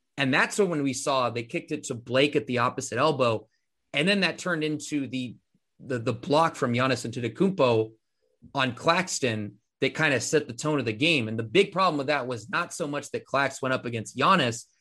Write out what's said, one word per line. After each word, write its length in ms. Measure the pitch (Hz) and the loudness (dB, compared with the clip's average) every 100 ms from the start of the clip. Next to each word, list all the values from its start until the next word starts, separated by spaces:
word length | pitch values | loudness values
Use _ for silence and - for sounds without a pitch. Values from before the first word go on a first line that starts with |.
| _ - | _ -2
And 160 | 135 | 2
that's 240 | 147 233 - | 2 2 2
when 260 | 196 156 | 0 0
we 100 | 139 | -2
saw 360 | 123 - 135 120 | -2 -2 0 0
they 140 | 117 | -2
kicked 280 | 117 170 - | -6 -8 -6
it 120 | 151 - | -8 -6
to 100 | 120 | -10
Blake 400 | 120 127 147 147 | 0 4 4 2
at 120 | 120 | 0
the 120 | 120 | 0
opposite 380 | 123 131 - 113 | 0 -2 -4 0
elbow. 500 | 151 139 120 110 - _ _ _ _ | 2 4 2 0 -4 _ _ _ _
And 140 | 143 170 | -2 2
then 140 | 202 | 2
that 160 | 175 160 | 0 -2
turned 260 | 180 165 | -4 -2
into 440 | 151 151 - 147 131 | -2 -4 -4 -4 -4
the, 280 | 127 127 - _ _ _ _ | -6 -8 -12 _ _ _ _
the, 200 | - 123 | -6 -4
the 140 | 117 | -2
block 420 | 117 - 147 165 - | -4 2 2 2 0
from 180 | 127 | -2
Giannis 360 | 120 131 120 120 | 0 0 0 -4
Antetokounmpo 840 | 120 120 117 190 190 127 113 110 - _ _ _ _ 123 | -6 -4 0 0 4 4 4 0 -6 _ _ _ _ -8
on 200 | 139 131 113 | -2 -2 0
Claxton 800 | 123 175 175 - 123 107 104 - _ _ | 2 2 0 -2 -2 -2 -4 -10 _ _
that 140 | 135 135 | -2 2
kinda 240 | 156 127 | 2 2
set 260 | - 156 - | 2 0 0
the 80 | |
tone 240 | 117 151 151 | -4 -2 -2
of 80 | 117 | -2
the 80 | |
game. 340 | 107 160 151 110 | 0 2 2 0
And 120 | 113 | -4
the 40 | |
big 280 | 113 170 202 | 0 2 2
problem 260 | 185 185 151 | 2 0 0
with 100 | 135 | 0
that 200 | 147 127 | 0 -2
was 220 | 120 107 | -6 -4
not 240 | 156 175 | -4 -4
so 120 | - 151 | -6 -6
much 240 | 143 143 | -6 -6
that 140 | 117 - | -8 -4
Clax 360 | 135 135 - | 0 0 -2
went 120 | 131 | -2
up 120 | 127 123 | -2 -2
against 320 | 117 104 120 | -6 -6 0
Giannis. 480 | 151 185 127 117 - _ | 4 4 2 -2 -8 _